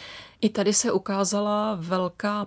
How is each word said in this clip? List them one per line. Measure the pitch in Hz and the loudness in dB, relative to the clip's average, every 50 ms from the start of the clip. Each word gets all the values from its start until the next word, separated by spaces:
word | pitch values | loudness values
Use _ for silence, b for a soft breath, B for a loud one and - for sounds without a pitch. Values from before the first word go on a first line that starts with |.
| B B B B B B B B | B B B B B B B B
I | - 208 | 0 0
tady | - 214 196 208 | 2 2 2 4
se | 202 - - 233 | 4 4 4 4
ukázala | 196 190 190 - 196 196 196 185 208 202 208 208 208 208 214 220 208 175 | 2 0 0 0 0 0 0 0 0 0 0 0 0 0 0 -2 -4 -4
velká | 160 170 185 185 180 180 175 - - 208 208 208 202 | -4 -2 0 0 0 -2 -4 -4 -4 -2 -2 -2 -4